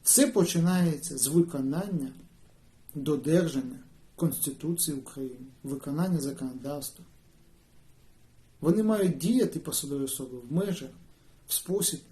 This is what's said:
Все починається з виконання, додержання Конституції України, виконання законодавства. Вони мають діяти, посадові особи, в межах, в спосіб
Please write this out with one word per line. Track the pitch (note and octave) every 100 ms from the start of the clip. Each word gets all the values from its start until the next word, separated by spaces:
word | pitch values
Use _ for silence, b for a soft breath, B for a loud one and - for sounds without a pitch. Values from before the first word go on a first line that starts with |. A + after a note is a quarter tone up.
Все | - - C#4+
починається | G#3 E3+ F3 E3+ F#3 E3+ D3+ - C3+
з | C#3
виконання, | E3 E3+ C#3+ C3+ D#3 G3+ F3 C3 - - - - - - - -
додержання | D3 C#3 C#3+ C#3+ E3+ E3 C3+ B2+ - - - - -
Конституції | E3 - - C3+ D#3 E3+ - C#3
України, | C3 C3+ C3 B2+ B2+ -
виконання | C#3 C3+ C#3 D3 F#3+ E3
законодавства. | C#3 C3+ C3 B2+ C#3 D3 C#3 - - - _ _ - - _ - - - - - - - - _
Вони | D3+ G3
мають | A3 G#3+ F#3+ -
діяти, | E3+ B3+ - C#3+
посадові | D3 C#3 C#3+ C#3
особи, | C3+ - B2+ B2
в | A#2+
межах, | D#3+ G3+ F3+ C3 - - b b b -
в |
спосіб | - - G3 F#3 E3 -